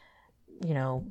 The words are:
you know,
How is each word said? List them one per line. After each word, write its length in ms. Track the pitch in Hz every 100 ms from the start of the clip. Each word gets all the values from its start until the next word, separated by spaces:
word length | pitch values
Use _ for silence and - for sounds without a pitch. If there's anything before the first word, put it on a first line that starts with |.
| - - - _ - -
you 140 | 165
know, 320 | 143 131 131 -